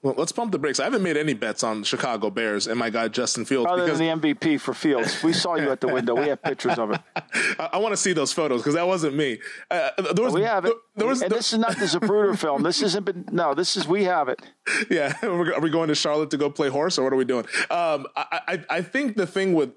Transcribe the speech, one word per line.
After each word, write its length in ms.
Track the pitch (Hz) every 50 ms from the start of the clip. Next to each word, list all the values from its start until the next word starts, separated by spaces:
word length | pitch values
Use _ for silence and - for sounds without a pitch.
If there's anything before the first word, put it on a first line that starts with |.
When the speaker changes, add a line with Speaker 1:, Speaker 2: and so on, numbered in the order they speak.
Speaker 1:
well, 120 | - 135 -
let's 160 | 131 165 -
pump 200 | - 233 240 220
the 60 | 185 135
brakes. 220 | 147 143 127 -
I 40 | 135
haven't 180 | 220 269 208
made 160 | 185 170 151 147
any 160 | 151 151 123
bets 280 | 104 117 110 104 -
on 220 | 123 113 110 107 101
Chicago 460 | - 135 117 143 127 113 104 110 104
Bears 360 | 98 117 113 107 104 101 -
and 120 | 117 113 120
my 100 | 113 113
guy 200 | 107 117 113 110
Justin 360 | - 123 123 - - 120 110
Fields 240 | - 135 131 117 175
Speaker 2:
Other 120 | 180 180 175
Speaker 1:
because 140 | 160 151 160
Speaker 2:
than 80 | 165
the 40 | 165
M 100 | 160 160
V 120 | 156 151
P 240 | 143 - - 160 147
for 160 | 131 - 135
Fields. 500 | 120 - - 156 139 120 113 95 - -
We 120 | 156 165 175
saw 220 | 180 - 175 170
you 140 | 156 147 143
at 100 | 131 -
the 60 | 131 -
window. 260 | 127 127 117 120 120
We 140 | 131 147 147
have 140 | 135 -
pictures 360 | - 156 131 - - 120 117 117
of 140 | 113 104
it. 80 | 113 - - _
Speaker 1:
<laughs> 80 | - 165 - - - - - - - -
I, 100 | 156 170 170
I 20 | 190
wanna 180 | 220 220 202
see 180 | - - 196 175
those 180 | 156 139 -
photos 300 | - 170 156 143 127 117
'cause 100 | - 143 147
that 120 | 175 175
wasn't 300 | 185 190 175 156 143 135
me. 220 | 151 151 131 110 104 - - - - - -
Uh, 200 | 175 175 - - - 196 190 147 175
there 100 | 202 240
was, 80 | 247
Speaker 2:
We 100 | 160 180 214
have 200 | 226 214 190 170
it. 80 | 226 226 - - _ -
Speaker 1:
there 120 | 208 214
was, 140 | 254 277 247
Speaker 2:
And 100 | - 190
Speaker 1:
there 80 | 220 233
Speaker 2:
this 140 | 208 -
is 60 | 226 220
not 180 | 233 226 -
the 80 | - 202
Zapruder 540 | 165 170 175 226 202 202 214 208 196 190 -
film. 240 | 160 151 139 139
This 180 | 143 175 - -
isn't 240 | 214 190 170 208 185
been, 240 | 202 185 175 - -
no, 220 | - 175 165 147 139
this 220 | 151 185 - -
is, 100 | 196 156
we 180 | 147 180 208 196
have 240 | 185 180 156 143 127
it. 120 | - - - - - _ -
Speaker 1:
<laughs> 240 | - - 170 208 -
Yeah. 240 | 185 160 143 139 147 -
Are 140 | 233 214 175 175
we, 100 | 175 165
are 80 | - -
we 80 | 156 160
going 180 | 151 165 165 151
to 60 | 147
Charlotte 360 | - - 156 147 151 156 143
to 80 | 156 139
go 100 | 147 147
play 220 | 147 - 151 135
horse 260 | 127 143 156 185 - -
or 40 | 131
what 80 | 131
are 40 | 131
we 80 | 131 127
doing? 180 | 120 127 120 107 - - - - -
Um, 360 | 165 175 170 160 151 139 135 - -
I, 240 | 143 - - 170 - - 165
I, 160 | 185 165 156 - 151 185
I 40 |
think 340 | 180 - - 269 294 247 208
the 100 | 214 180
thing 260 | 170 - 190 190 190
with, 200 | 175 156 135 123 -